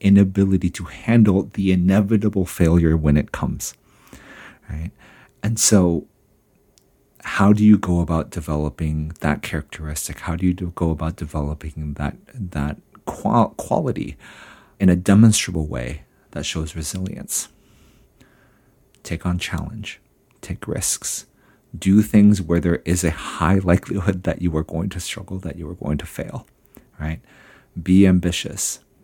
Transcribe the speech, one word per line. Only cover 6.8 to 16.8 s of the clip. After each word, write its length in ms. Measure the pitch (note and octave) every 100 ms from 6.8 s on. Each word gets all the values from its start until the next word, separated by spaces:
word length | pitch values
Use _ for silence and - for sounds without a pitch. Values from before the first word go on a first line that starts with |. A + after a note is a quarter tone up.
| _ _ _ _
how 300 | - - G2+
do 100 | G#2
you 140 | G#2+ G#2
go 220 | - F2
about 320 | E2 E2 D#2
developing 800 | - D#2 D2+ D2+ - D#2 D#2 D#2 D#2+
that 220 | D#2+ D2
characteristic? 760 | - D#2 - - D#2 D#2 - D2+
How 140 | - E2+
do 100 | F#2
you 60 |
do, 180 | F2 F2
go 180 | - E2+
about 260 | D#2+ D#2+ -
developing 760 | D#2+ D#2+ D2 D2+ D#2 D2+ D2+
that, 240 | C#2+ C#2+ - -
that 440 | B2+ F2+ D2+ C#2+ - _ - -
qual-, 440 | - - A#2 A2 -
quality 600 | - E3 D3 - - - - - - - _ -
in 100 | F#2+
a 60 | F2+
demonstrable 720 | F2+ G2+ A2+ G#2 - E2+ D2+
way 360 | C2+ A#1+ D2+ - _ _
that 140 | D2 C#2+
shows 300 | E2 D#2+
resilience? 760 | E2